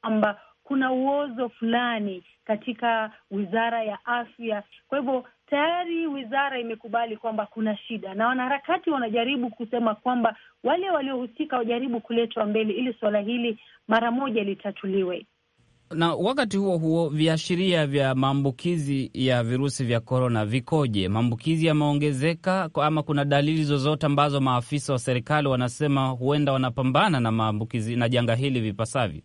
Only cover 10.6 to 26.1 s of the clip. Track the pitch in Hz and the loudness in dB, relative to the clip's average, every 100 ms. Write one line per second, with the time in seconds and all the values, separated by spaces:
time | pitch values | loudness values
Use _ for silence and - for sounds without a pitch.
10.6 | 233 330 392 330 269 262 247 - 311 254 | 0 0 0 -2 -2 -4 -6 -6 -4 -2
11.6 | 233 240 262 233 - 233 233 233 214 208 | 0 -2 -2 -4 -2 -2 0 -2 0 0
12.6 | 220 202 254 226 214 208 208 240 233 220 | 0 0 -2 0 0 0 0 -2 -2 -4
13.6 | - - - 220 233 240 277 220 202 196 | -10 -20 0 2 2 0 0 0 -2 -4
14.6 | 202 196 196 196 185 175 - _ _ _ | -6 -8 -2 0 0 -2 -10 _ _ _
15.6 | _ _ _ 160 165 147 185 269 240 196 | _ _ _ 0 0 2 0 0 0 0
16.6 | 196 175 160 160 165 151 160 160 - 175 | 0 0 2 2 0 2 2 2 0 0
17.6 | 190 175 151 139 135 131 135 139 139 127 | 2 2 2 2 2 2 2 2 0 -2
18.6 | 175 175 139 135 131 - 127 123 117 127 | -2 -2 0 -2 -4 -2 2 2 2 0
19.6 | 139 - 127 120 - 127 127 113 107 127 | -2 -2 0 0 0 0 2 2 0 -2
20.6 | 123 160 139 104 92 107 120 110 - 160 | 0 0 2 0 0 2 0 0 -2 2
21.6 | 160 151 147 147 147 135 151 170 - 190 | 2 4 2 2 0 0 0 -2 -2 -2
22.6 | 170 160 147 156 147 147 143 143 147 160 | -2 0 0 0 0 0 2 4 4 2
23.6 | 151 143 135 151 151 143 147 143 135 123 | 2 2 2 0 2 2 2 2 2 0
24.6 | 120 147 - 131 127 123 120 151 143 127 | 0 -6 -2 -2 0 -2 0 0 2 0
25.6 | 123 123 151 139 135 | 0 -2 0 2 0